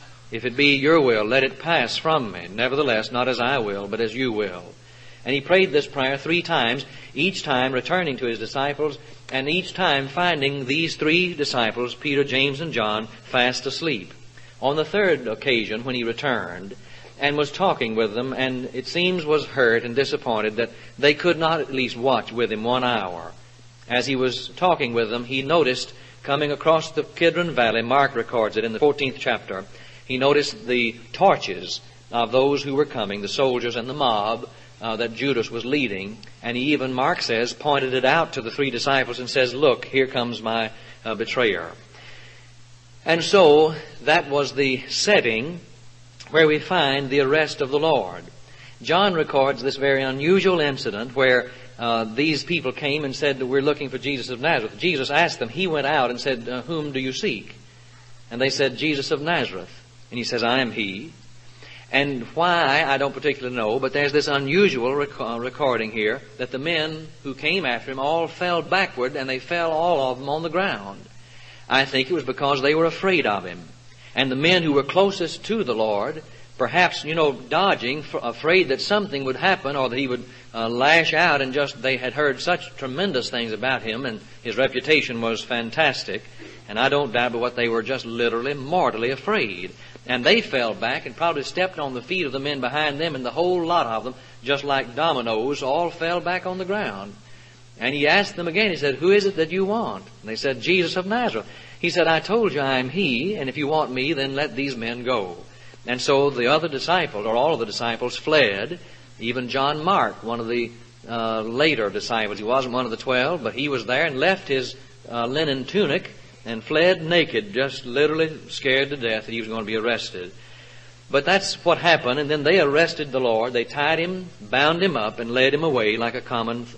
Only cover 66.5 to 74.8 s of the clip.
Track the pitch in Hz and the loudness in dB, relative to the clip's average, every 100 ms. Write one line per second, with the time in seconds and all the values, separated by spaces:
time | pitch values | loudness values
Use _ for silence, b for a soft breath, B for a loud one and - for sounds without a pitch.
66.5 | 131 151 165 156 160 156 - 143 131 151 | -6 -4 -2 -2 -6 -12 -12 -10 -4 -2
67.5 | 190 147 117 139 135 139 165 160 - 180 | 0 0 -2 -4 -4 0 0 -2 -2 -2
68.5 | 170 143 185 185 - 123 147 131 131 - | -2 0 0 0 -2 -4 -2 -4 -6 -4
69.5 | 175 165 156 175 156 131 123 139 156 165 | -2 0 0 2 2 0 -2 -4 -4 -2
70.5 | 165 190 113 98 98 - - B B B | -2 -2 -4 -8 -14 -18 -20 B B B
71.5 | B B 131 135 131 131 175 131 123 139 | B B 2 2 0 0 0 -2 -2 2
72.5 | 139 135 156 165 156 190 180 120 101 90 | 2 4 4 4 2 0 2 2 0 -4
73.5 | 87 85 - - B B 113 135 127 160 | -12 -16 -20 -20 B B -2 0 2 2
74.5 | 180 160 139 | 4 4 2